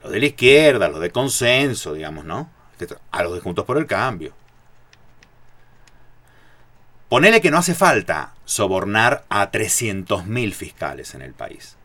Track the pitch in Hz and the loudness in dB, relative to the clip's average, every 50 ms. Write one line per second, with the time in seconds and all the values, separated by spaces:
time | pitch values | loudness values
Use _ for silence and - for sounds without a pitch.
0 | - - - 104 127 147 143 - 123 123 135 147 156 151 135 113 95 80 73 80 | -12 -6 -4 0 0 0 0 4 6 8 8 8 8 6 4 4 0 -2 -2 -4
1 | 85 90 - - 131 139 127 - 123 120 123 131 139 143 120 - - 85 76 78 | -6 -4 -2 -2 -2 -2 -2 -2 0 2 2 2 2 0 -2 -4 -8 -10 -10 -8
2 | 80 76 78 78 76 80 82 113 151 156 - _ _ - _ - 90 85 - - | -10 -10 -12 -12 -12 -10 -8 -8 -10 -10 -16 _ _ -20 _ -14 -14 -14 -14 -18
3 | - - - - 87 87 87 90 - 92 87 - - - 113 - 160 - 104 95 | -16 -12 -6 -4 -4 -4 -4 -8 -8 -6 -6 -6 -4 -2 -2 -2 0 0 -2 -2
4 | 113 131 113 87 80 71 - - - - _ _ _ - - - - _ - _ | 0 -2 -4 -6 -12 -14 -16 -18 -20 -20 _ _ _ -20 -20 -20 -20 _ -20 _
5 | - - - - - _ _ _ - - - - - _ - - - _ - - | -20 -20 -20 -20 -20 _ _ _ -20 -20 -20 -20 -20 _ -20 -20 -20 _ -20 -20
6 | - - - - _ _ _ - - - - - - _ _ - - - - - | -20 -20 -20 -20 _ _ _ -20 -20 -20 -20 -20 -20 _ _ -20 -20 -20 -20 -20
7 | - - 117 127 151 208 226 226 220 165 143 165 180 - 170 - 196 180 147 110 | -6 0 2 4 6 6 6 6 4 4 2 2 2 0 0 2 4 4 4 2
8 | 90 - 82 78 67 - - - - - - - 107 95 95 95 95 98 101 107 | 0 -2 -4 -4 -4 -10 -14 -20 -10 -8 -4 -2 0 0 0 -2 -2 0 2 4
9 | 113 123 139 - - - - 101 101 101 - 110 107 104 - - 120 110 101 98 | 4 4 2 0 -6 -6 -2 -2 -2 -2 -2 -6 -4 -2 -2 -2 -2 -4 -6 -6
10 | 92 - 107 95 87 95 110 123 120 104 95 - 98 78 - - 85 76 69 67 | -4 -4 -4 -4 -4 -6 -4 -4 -4 -4 -6 -8 -14 -16 -12 -10 -10 -10 -8 -10
11 | 67 - - 71 65 65 64 - 53 - - - - - - _ - | -16 -16 -16 -16 -18 -18 -16 -14 -14 -14 -14 -18 -20 -20 -20 _ -20